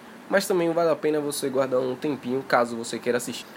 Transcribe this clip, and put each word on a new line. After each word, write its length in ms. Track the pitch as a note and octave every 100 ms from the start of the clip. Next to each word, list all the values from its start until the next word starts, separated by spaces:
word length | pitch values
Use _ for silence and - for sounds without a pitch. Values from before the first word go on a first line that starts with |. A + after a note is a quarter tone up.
| - - -
mas 160 | G3 -
também 240 | F#3 E3+
vale 200 | E3 E3+
a 40 | D#3
pena 240 | D#3 D3+
você 300 | D3 C#3+ C#3
guardar 300 | C3 C3 B2+
um 160 | C3 B2
tempinho 480 | D3+ B2+ B2 B2+
caso 320 | C3 B2+ A#2+ A#2
você 240 | A#2 A2+
queira 180 | B2 B2
assistir. 280 | - - -